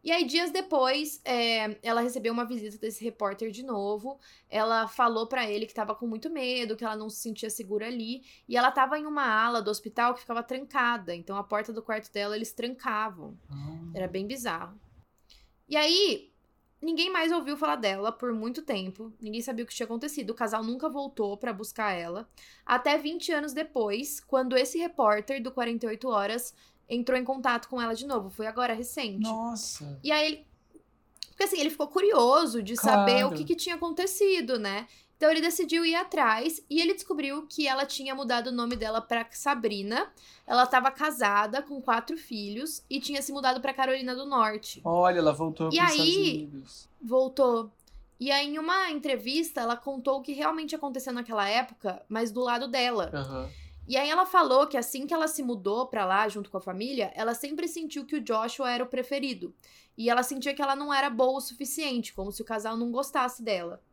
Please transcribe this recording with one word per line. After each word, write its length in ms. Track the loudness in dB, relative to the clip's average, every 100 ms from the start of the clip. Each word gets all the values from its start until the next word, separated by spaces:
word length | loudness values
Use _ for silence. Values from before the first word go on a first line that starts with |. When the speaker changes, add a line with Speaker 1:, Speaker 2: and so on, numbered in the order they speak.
Speaker 1:
E 80 | 0
aí, 140 | 2 2
dias 260 | 2 0
depois, 680 | -2 0 2 4 2 -2 -8
é, 540 | -2 0 2 2 0 -4
ela 200 | -2 0
recebeu 320 | 0 -2 -2
uma 100 | -2
visita 340 | -4 -6 -8 -8
desse 240 | -10 -6
repórter 480 | -10 -4 -4 -4 -8
de 120 | -8
novo. 560 | -6 -4 -2 -4 -6 -12 -18 -20 _
Ela 360 | -2 2 2 0
falou 420 | 2 2 2 -2
pra 220 | -2 0
ele 160 | -2 -4
que 80 |
tava 220 | -6 -4 -4
com 100 | -4
muito 240 | -6 -6
medo, 460 | -4 -2 -2 -2 -4
que 80 |
ela 140 | -4 -6
não 120 | -8
se 120 | -8
sentia 280 | -10 -8 -8
segura 380 | -8 -4 -4 -4
ali. 340 | -6 -6 -8 -12 -20 -2
E 120 | 4
ela 120 | 4
tava 300 | 4 2 2
em 60 | -2
uma 180 | -2 2
ala 360 | 4 4 2
do 100 | 0
hospital 420 | -4 -4 0 2
que 60 | 0
ficava 240 | -4 -6
trancada. 720 | -4 -8 -4 0 0 0 -4 -10
Então, 220 | -6 -8
a 60 |
porta 280 | -2 -2 -2
do 100 | -8
quarto 300 | -6 -6 -4
dela, 240 | -4 -2 -2
eles 160 | -6
trancavam. 880 | -6 -6 -4 -4 -2 -4 -6 -16 -16 -16
Speaker 2:
Ah. 280 | -12 -10 -12 -10 -6
Speaker 1:
Era 100 | -4
bem 220 | -4 -6
bizarro. 500 | -6 -4 -6 -8 -16 -20 -20 _ _ _ -20 _ _ _
E 80 | 2
aí, 520 | 4 4 4 2 -6 _ _ _ _ _
ninguém 280 | -4 0 0
mais 220 | 2 2
ouviu 240 | 0 -2 -2
falar 220 | 0 0
dela 340 | 0 0 -4
por 220 | -4 -4
muito 280 | -4 -4 -8
tempo. 500 | -4 -4 -4 -10 -16 -12
Ninguém 200 | -8 -6
sabia 220 | -6 -6
o 40 | -6
que 60 |
tinha 120 | -6 -6
acontecido. 460 | -6 -6 -8 -8
O 40 | -4
casal 280 | -2 -2
nunca 260 | -4 -4 -4
voltou 480 | -4 -8 -4 -4 -2
pra 160 | -6
buscar 400 | -6 -10 -4 -2
ela. 340 | -2 -4 -8 -12 -20 -20 -18 0
Até 320 | 2 4 2
vinte 340 | 2 -4 0
anos 220 | 0 0
depois, 680 | -4 -2 0 0 0 -4 -10
quando 380 | 0 0 4 2
esse 200 | 2 0
repórter 640 | -2 4 4 4 0 -4
do 100 | -4
quarenta 340 | -4 -2 -2 -4
e 40 |
oito 200 | -4 0
Horas 440 | 0 2 -2 -6 -14 _ _ _
entrou 280 | -4 2 0
em 60 |
contato 460 | 0 0 0 0 -2
com 120 | -4
ela 140 | -2 -2
de 100 | -2
novo. 240 | -2 -4
Foi 160 | -6 -6
agora, 280 | -2 0
recente. 460 | 0 -4 -6 -6 -2
Speaker 2:
Nossa. 760 | -2 -2 -4 -6 -8 -8 -10 -8
Speaker 1:
E 80 | 0
aí 160 | 2 2
ele, 200 | -2 -12 _ _ -20 _ _ _ _ -18
porque 140 | -2
assim, 160 | 0 2
ele 100 | 0
ficou 180 | 0 -2
curioso 720 | 2 6 6 8 8 6 0
de 140 | -4 0
saber 480 | 6 6 8 6 4
o 40 |
Speaker 2:
Claro. 60 | 0
Speaker 1:
que 100 | -2
que 100 | -2
tinha 200 | -2 -2
acontecido, 840 | -2 0 -2 4 4 4 2 -2
né? 260 | 0 -4 -8 -20 _ _
Então 160 | 6
ele 80 | 6
decidiu 460 | 2 0 0 2 2
ir 100 | 2
atrás 640 | 0 2 4 4 2 -4 _
e 120 | 2
ele 120 | 2
descobriu 540 | 0 -4 -4 -2 -4 -8
que 180 | -2 0
ela 200 | 2 0
tinha 280 | -4 -6
mudado 340 | -4 0 0 0
o 40 |
nome 240 | -2 -2 -2
dela 240 | -2 -4
pra 260 | -2 -2 -2
Sabrina. 800 | -4 -2 0 0 -2 -2 -2 -2 -8 -20 -20 0
Ela 220 | 4 6
tava 240 | 6 4
casada 680 | 2 -2 2 4 4 2 -2
com 200 | -6 -8
quatro 360 | 0 0 0 -10
filhos 680 | -8 -8 -6 -6 -6 -8 -6
e 100 | -6
tinha 220 | -4 -6
se 100 | -4
mudado 300 | 0 0 0
pra 120 | -2
Carolina 400 | 0 0 0 -2
do 120 | -6 -2
Norte. 560 | 2 2 2 -10 -8
Speaker 2:
Olha, 360 | 0 6 6 6
ela 120 | 4
voltou 380 | 4 -2 0 0
Speaker 1:
E 60 | 4
Speaker 2:
pros 120 | 4
Estados 100 | 6 4
Speaker 1:
aí, 360 | 4 2 0 -6
Speaker 2:
Unidos. 380 | -12 -16 -20 -20 _
Speaker 1:
voltou. 680 | 0 2 2 4 4 4 -2 _ _ -20 -20 _
E 100 | 0
aí, 180 | 2 2
em 60 | -4
uma 300 | 0 0 0
entrevista, 680 | -2 -2 -2 0 -2 -2 -2
ela 160 | -2 -2
contou 420 | -4 -4 0 0
o 20 |
que 120 | -2
realmente 420 | -2 -2 -2 -4 -6
aconteceu 380 | -4 -6 -6
naquela 340 | -6 -4 0 2
época, 560 | 2 0 -4 -6 -6 -6
mas 200 | -2 -2
do 120 | 0
lado 260 | 0 0 0
dela. 420 | 0 2 0 -2
Speaker 2:
Aham. 360 | -4 -6 -6 -8 -12 -18 -18 -2
Speaker 1:
E 100 | 0
aí 120 | 2
ela 160 | 2 6
falou 400 | 6 8 6 6
que 120 | 2
assim 280 | -2 -6 -2
que 80 |
ela 140 | 0 0
se 160 | 0
mudou 440 | -4 -2 0 0 0
pra 180 | 0 2
lá, 220 | 4 2
junto 200 | 0 -8
com 80 | -8
a 40 |
família, 500 | -6 -6 -4 -2 -2 -2
ela 180 | -2
sempre 340 | -2 -4 -4 -4
sentiu 380 | -4 -8 -8 -4
que 100 | -6
o 60 |
Joshua 500 | 0 0 0 -2 -2
era 120 | 0
o 40 | -2
preferido. 640 | -2 -2 -2 -2 -6 -10 -12 _ -20 _ -2
E 120 | 2
ela 140 | 4
sentia 300 | 2 -2 -4
que 80 | -2
ela 140 | 0 0
não 180 | 2
era 160 | 2 2
boa 280 | 4 2 2
o 40 |
suficiente, 720 | -4 -8 -8 -4 -2 -2 -4
como 180 | -6 -8
se 100 | -6
o 40 | -6
casal 320 | -4 -4 -4
não 140 | -2
gostasse 520 | -2 0 0 0 -2
dela. 380 | -2 -2 -2 -12 _